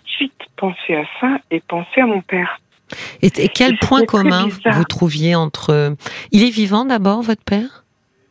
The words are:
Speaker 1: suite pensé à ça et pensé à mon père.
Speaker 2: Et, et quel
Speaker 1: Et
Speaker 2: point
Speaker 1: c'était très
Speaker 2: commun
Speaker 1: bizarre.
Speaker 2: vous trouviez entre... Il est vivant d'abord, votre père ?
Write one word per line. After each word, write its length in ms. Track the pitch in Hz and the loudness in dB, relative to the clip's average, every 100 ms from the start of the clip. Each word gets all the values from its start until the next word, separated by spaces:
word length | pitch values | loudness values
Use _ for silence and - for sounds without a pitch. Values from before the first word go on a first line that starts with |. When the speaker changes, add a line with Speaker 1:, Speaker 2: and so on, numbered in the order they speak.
| - | -4
Speaker 1:
suite 260 | - 277 - - - | -6 -6 -8 -20 -6
pensé 380 | 190 175 - | -6 -4 -4
à 100 | 156 151 - | -4 -4 -4
ça 180 | 254 277 - | -2 -2 -4
et 100 | 165 | -6
pensé 400 | - 170 175 262 | -4 -8 -2 0
à 60 | 247 | 2
mon 140 | 202 | 0
père. 400 | - 185 175 - _ _ _ - - - | -2 -4 -4 -8 _ _ _ -16 -16 0
Speaker 2:
Et, 40 | - | 0
et 220 | - - | 2 0
quel 260 | - 254 | 2 2
Speaker 1:
Et 20 | 220 | 2
Speaker 2:
point 200 | - 262 | 2 2
Speaker 1:
c'était 60 | 226 | 2
très 160 | 214 | 2
Speaker 2:
commun 240 | 196 180 202 | 2 2 0
Speaker 1:
bizarre. 280 | 185 226 | -2 0
Speaker 2:
vous 100 | 185 | 0
trouviez 500 | 170 - 175 151 165 | 0 0 -2 0 0
entre... 640 | 170 160 - - 151 147 147 - - - | 2 0 -4 0 2 0 -4 -10 -16 0
Il 100 | 202 | 4
est 60 | 247 | 4
vivant 340 | 220 202 208 | 2 0 2
d'abord, 380 | 262 233 196 214 | 0 0 2 0
votre 200 | 226 220 | 0 -4
père ? 420 | - 202 254 - _ _ _ _ _ | -2 -2 -2 -10 _ _ _ _ _